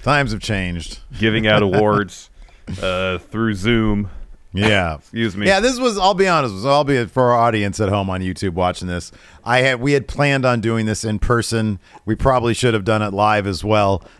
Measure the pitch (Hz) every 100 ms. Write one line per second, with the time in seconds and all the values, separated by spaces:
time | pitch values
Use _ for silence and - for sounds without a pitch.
0 | 127 143 135 107 - 101 90 87 78 -
1 | - 110 110 110 107 107 101 98 107 104
2 | 95 - - - - - - 92 95 92
3 | 95 90 - 107 113 98 104 113 110 104
4 | 98 - - - - 90 107 101 87 76
5 | - 113 113 92 104 196 240 247 254 202
6 | 185 185 190 165 127 95 127 143 139 131
7 | 107 131 123 120 117 110 101 92 104 101
8 | 95 92 92 90 98 85 90 90 90 87
9 | - - - - 117 123 131 123 135 139
10 | - - 143 139 127 120 113 113 110 104
11 | 110 104 - 117 - 113 110 98 - -
12 | - 110 135 127 117 110 123 110 95 107
13 | 107 98 107 107 98 87 104 107 98 98
14 | - -